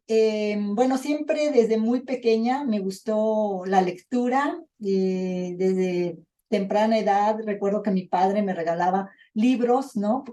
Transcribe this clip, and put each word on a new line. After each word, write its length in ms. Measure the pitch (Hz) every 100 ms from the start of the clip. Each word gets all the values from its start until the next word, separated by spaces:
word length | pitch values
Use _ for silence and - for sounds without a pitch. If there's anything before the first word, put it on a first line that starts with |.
| -
eh, 500 | 220 220 214 208 208
bueno, 380 | 202 208 262 262
siempre 540 | 294 302 302 302 294
desde 260 | 254 220 220
muy 220 | 226 247
pequeña 640 | 254 247 226 226 226 269
me 160 | 285 208
gustó 800 | 190 190 - 214 220 214 208 190
la 160 | 185 190
lectura, 800 | 180 180 _ 247 247 262 294 349 - _
eh, 720 | 202 190 190 185 185 180 180 180
desde 600 | 185 185 185 180 175 165 _ _ _
temprana 500 | 208 190 202 220 220
edad 380 | 202 196 214 214
recuerdo 360 | 214 196 202 202
que 120 | 202
mi 160 | 190 180
padre 340 | 180 190 202
me 120 | 196
regalaba 560 | 170 165 170 180 196 190 - _
libros, 640 | 220 247 240 240 247 269 208
¿no? 280 | 208 262 277